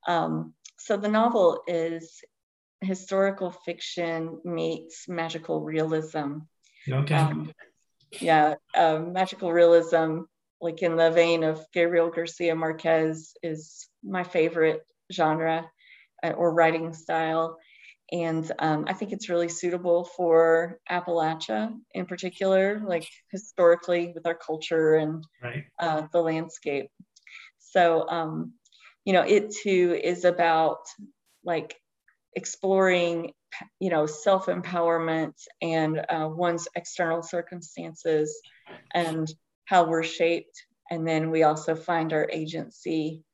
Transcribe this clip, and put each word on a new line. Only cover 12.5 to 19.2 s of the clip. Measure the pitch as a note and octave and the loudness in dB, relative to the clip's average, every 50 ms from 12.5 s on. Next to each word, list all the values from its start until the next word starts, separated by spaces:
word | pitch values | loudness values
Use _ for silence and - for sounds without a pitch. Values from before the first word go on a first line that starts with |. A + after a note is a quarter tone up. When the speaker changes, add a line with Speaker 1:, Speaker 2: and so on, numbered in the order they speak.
| D#3+ | 0
Speaker 1:
Marquez, | D#3+ E3 D#3+ D#3+ D#3+ - E3 E3 D#3+ D#3+ D#3+ D#3+ D#3+ D#3+ - _ - | 0 -2 -4 -4 -2 0 2 2 2 2 0 -2 -4 -10 -20 _ -10
is | - E3 D#3 D#3 D#3 - - - - _ _ _ - | -8 -8 -8 -8 -10 -18 -20 -20 -20 _ _ _ -12
my | G3 G3 F#3 | -6 -6 -6
favorite | F3 F3 - F3 D#3+ E3 E3+ E3+ D#3+ D#3+ D#3 D#3 - _ _ _ _ _ | -6 -2 2 2 2 2 2 2 2 2 2 -2 -8 _ _ _ _ _
genre, | F#3 F3+ E3 D#3 D#3 D#3+ D#3+ D#3+ D#3+ E3 E3 E3 _ _ _ _ - _ _ _ _ - | -2 0 2 2 2 0 0 -2 -2 -2 -4 -10 _ _ _ _ -20 _ _ _ _ -6
uh, | - E3+ | -6 -6
or | - - F3 E3+ | -2 0 0 2
writing | D#3+ E3+ E3 D#3+ D#3+ D#3+ E3 E3 | 4 4 4 4 4 0 -4 -6
style. | E3 D#3+ - - E3 D#3+ D#3+ D#3+ D#3+ D#3+ E3 E3 E3 - _ _ _ _ - - - _ _ - | -10 -12 -8 -4 -2 -2 0 0 0 -2 -2 -4 -6 -14 _ _ _ _ -20 -20 -20 _ _ -10
And, | - F3+ E3 E3 E3 D#3+ D#3+ D#3+ - - | -6 -4 -4 -2 -2 -4 -4 -6 -6 -2
um, | - D#3 D#3 D3+ - - | -2 0 0 -2 -2 -4
I | |
think | F#3+ - A3+ G3 | -6 -6 -6 -8
it's | G3+ G3 | -8 -10